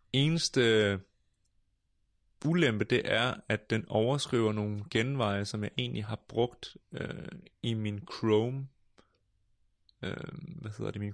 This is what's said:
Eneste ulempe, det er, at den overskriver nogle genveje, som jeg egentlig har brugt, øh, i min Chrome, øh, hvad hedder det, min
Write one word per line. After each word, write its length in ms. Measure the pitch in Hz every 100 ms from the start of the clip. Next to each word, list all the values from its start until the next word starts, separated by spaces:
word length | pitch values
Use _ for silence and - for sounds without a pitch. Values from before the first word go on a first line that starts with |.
| _
Eneste 840 | 131 147 165 - 135 117 110 104 98 - _ _ _ _ _ _ _ _ _ _ _ _ _
ulempe, 400 | 151 175 143 107
det 180 | 104 95
er, 300 | - 110 123 - -
at 220 | 104 -
den 140 | 113 -
overskriver 640 | 113 117 143 - 123 110
nogle 280 | 107 104 104 104
genveje, 540 | 113 123 139 107 101
som 180 | 101 107
jeg 80 | 104 -
egentlig 260 | 123 117
har 160 | 107 113 -
brugt, 480 | 113 120 - - - _
øh, 160 | - - - - - - _
i 120 | 120
min 260 | 113 107 104 - -
Chrome, 480 | 113 107 120 135 135 _ _ _ _ _ _ _ _ _ _ _ _ _
øh, 100 | - - - - - -
hvad 100 | 107 107
hedder 120 | 104
det, 100 | 104
min 120 | 104